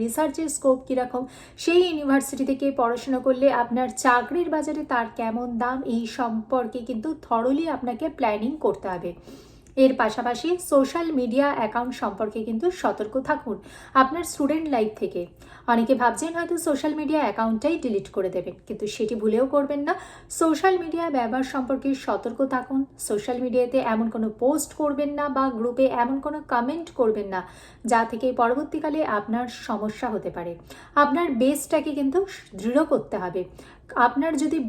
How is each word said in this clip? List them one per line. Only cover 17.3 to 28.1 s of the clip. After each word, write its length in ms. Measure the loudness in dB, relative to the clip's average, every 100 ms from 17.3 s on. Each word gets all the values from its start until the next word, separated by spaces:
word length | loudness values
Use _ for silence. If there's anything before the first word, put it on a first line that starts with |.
| 0 0 0 0 0
ডিলিট 240 | -2 -4 -4 -4
করে 140 | -2 -2
দেবেন, 200 | -6 -12 -12
কিন্তু 180 | -8 -6 -4
সেটি 200 | -4 0
ভুলেও 300 | 2 2 4 2
করবেন 260 | 0 -2 -2
না। 60 | -4 -6 -20 -10 0
সোশ্যাল 360 | 2 4 2 2
মিডিয়া 220 | -2 -4 -2 0
ব্যবহার 300 | 0 -2 -2
সম্পর্কে 360 | -4 -2 -2 -2 -2 -2
সতর্ক 340 | -2 -2 -2 0
থাকুন। 340 | -2 -2 -2 -2 -6 -4
সোশ্যাল 300 | -4 -2 -4 0
মিডিয়াতে 320 | 0 2 2 2
এমন 140 | 0 0
কোনো 180 | 0 -4 0
পোস্ট 300 | 2 2 -2 -2
করবেন 300 | -2 0 -2 -2
না 60 | -2
বা 160 | 0 0 0
গ্রুপে 280 | -2 2 2 4
এমন 140 | 0 0
কোনো 200 | -4 -6 -2
কমেন্ট 360 | -2 0 -4 -6 0
করবেন 280 | 2 2 -2
না, 80 | -6 -8 -16 -20 -8 2
যা 160 | 2 2